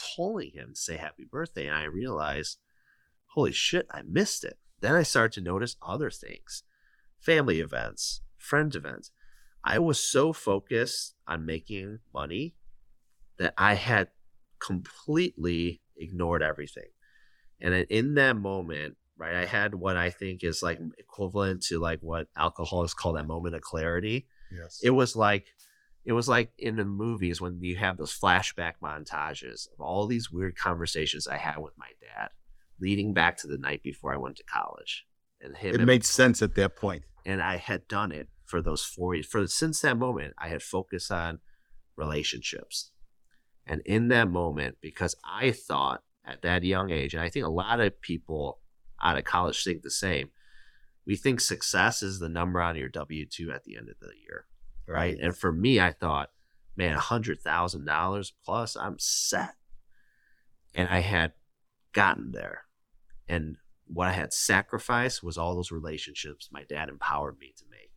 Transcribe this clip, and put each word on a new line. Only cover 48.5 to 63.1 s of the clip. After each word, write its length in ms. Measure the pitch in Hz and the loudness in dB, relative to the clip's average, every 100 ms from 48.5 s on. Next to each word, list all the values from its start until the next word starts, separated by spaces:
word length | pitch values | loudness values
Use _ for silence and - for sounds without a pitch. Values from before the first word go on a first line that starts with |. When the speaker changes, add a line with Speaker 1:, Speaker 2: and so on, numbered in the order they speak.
| 64 - _ - - | -6 -16 _ -18 0
Speaker 1:
out 180 | - 73 | 2 2
of 60 | |
college 380 | - 92 87 - | 2 2 2 0
think 200 | - 82 | -2 -4
the 80 | 69 | -4
same, 400 | - 98 80 67 _ - - - - - _ - | -2 0 0 -2 _ -20 -20 -20 -20 -20 _ -4
we 80 | 98 | 0
think 240 | 139 123 | 2 2
success 640 | - - - 98 90 - | 0 0 0 4 4 2
is 160 | 98 92 | -4 -4
the 100 | 82 | -4
number 320 | 82 87 90 | 0 0 2
on 140 | 85 80 | 0 0
your 120 | 65 | -6
W 380 | 80 73 78 76 | -6 -8 -8 -8
two 260 | - 82 | -8 -8
at 120 | 67 | -8
the 120 | - 52 | -12 -16
end 120 | 57 | -16
of 100 | 50 | -18
the 120 | 50 52 | -20 -20
year, 260 | 50 50 - - - - - | -16 -16 -16 -18 -14 -12 -4
right? 280 | 82 87 | 0 0
Speaker 2:
Right. 40 | - | 0
Speaker 1:
And 160 | 82 95 | -2 0
for 140 | 95 | 0
me, 280 | 80 110 123 | 4 6 6
I 100 | 90 | 6
thought, 400 | 78 85 73 69 _ _ _ - - | 2 -2 0 -4 _ _ _ -16 -2
"Man, 180 | 90 | 0
a 60 | 76 | 2
hundred 400 | - 120 110 78 | 0 0 0 -4
thousand 460 | - 80 87 80 71 | 0 0 0 -2 -2
dollars 460 | 76 90 101 95 _ | 0 0 -2 -6 _
plus, 320 | - 107 113 - | -4 -2 -2 -4
I'm 220 | 101 90 | -8 -4
set." 560 | - - - 95 - - _ - - - _ _ _ _ _ _ _ | -2 0 0 0 -2 -8 _ -20 -20 -20 _ _ _ _ _ _ _
And 140 | - 87 | -2 2
I 120 | 92 | 4
had 320 | 87 92 82 - _ _ _ _ _ | 4 2 2 -2 _ _ _ _ _
gotten 380 | - 98 73 58 | 4 6 4 -2
there. 360 | 50 50 50 - _ _ - _ | -8 -8 -10 -16 _ _ -20 _